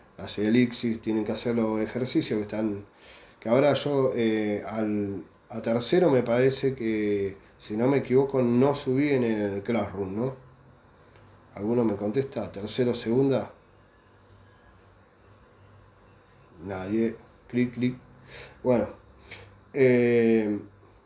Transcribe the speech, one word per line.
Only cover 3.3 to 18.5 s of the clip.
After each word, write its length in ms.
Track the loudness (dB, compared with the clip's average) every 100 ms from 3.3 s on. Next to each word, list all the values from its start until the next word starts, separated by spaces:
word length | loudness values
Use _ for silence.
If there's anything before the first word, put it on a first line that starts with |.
| _
que 100 | 2
ahora 240 | 4 4
yo, 380 | 2 0 2 0 2
eh, 480 | 0 2 0 -2 -4
al, 560 | -6 -2 -2 -4 -6 -12 _ _
a 120 | -8
tercero 480 | -2 -2 2 2 4
me 140 | 2
parece 500 | 2 2 2 2 -4 -2
que, 640 | -2 0 0 0 -2 -8 -20 -20
si 180 | -8 -2
no 100 | 2
me 100 | 0
equivoco, 440 | 2 2 2 0
no 320 | 2 4 2
subí 400 | 2 -2 0 2
en 100 | 2
el 400 | 0 0 -2 -4
Classroom, 520 | -2 -2 -2 -6 -6 -4
¿no? 200 | -6 -8 -20 -20 -20 -20 _ _ -20 -20 -20 -20 -20
¿Alguno 300 | -8 -2 0 0
me 100 | -2
contesta? 560 | -2 -2 -4 -6 -8
¿Tercero, 420 | -10 -8 -2 -2 -2
segunda? 560 | 0 0 2 0 -4 -14 _ _ _ _ _ _ _ -20 -20 _ -20 _ _ _ _ _ _ -20 -20 _ -20 -20 -20 _ _ -20 _ _ _ -16
Nadie. 520 | -10 -8 -4 0 -2 -4 -18 _ -6
Clic, 260 | -2 -2
clic. 240 | -2 -4 -4 -16 -20 -20 -20 -20